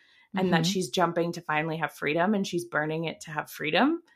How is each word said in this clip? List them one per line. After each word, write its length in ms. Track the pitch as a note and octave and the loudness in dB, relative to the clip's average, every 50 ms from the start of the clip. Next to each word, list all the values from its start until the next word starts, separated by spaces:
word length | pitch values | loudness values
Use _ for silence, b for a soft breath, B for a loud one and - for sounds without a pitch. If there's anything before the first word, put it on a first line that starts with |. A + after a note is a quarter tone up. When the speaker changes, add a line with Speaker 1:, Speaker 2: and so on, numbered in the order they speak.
| b b b b b b b | b b b b b b b
Speaker 1:
and 180 | F#3 F#3+ F3+ | -2 2 4
that 100 | E3+ E3 | 4 4
Speaker 2:
Mm-hmm. 80 | E3 F3+ | 4 2
Speaker 1:
she's 180 | G3+ F#3 F3 C#3+ | 0 0 -2 -2
jumping 420 | - F#3 F3 E3+ E3+ F3 E3+ E3+ | 0 2 2 2 2 0 0 -2
to 80 | E3 E3+ | -2 -6
finally 380 | - - - D3+ D#3+ D#3+ D#3 E3 | -4 -2 -2 0 0 -2 -2 -4
have 140 | D3+ D3 | -4 -6
freedom 400 | - - - D3 D3+ E3 F3 G#3 G#3+ | -6 -4 -2 0 2 2 2 2 2
and 120 | G3 G3 | 0 0
she's 180 | - F3+ E3+ E3+ | -2 -2 -4 -4
burning 400 | - - D3+ D3+ D#3 D#3 E3 E3 | -2 -2 -2 -2 -2 -2 -4 -4
it 160 | D#3 - - | -6 -8 -10
to 100 | - D#3+ | -12 -10
have 180 | D3+ D3+ D3+ - | -8 -8 -8 -8
freedom. 520 | - - D3+ D#3 D#3+ F#3 B3 D4+ E4+ F4 - _ _ | -8 -8 -4 0 4 4 4 4 2 0 -6 _ _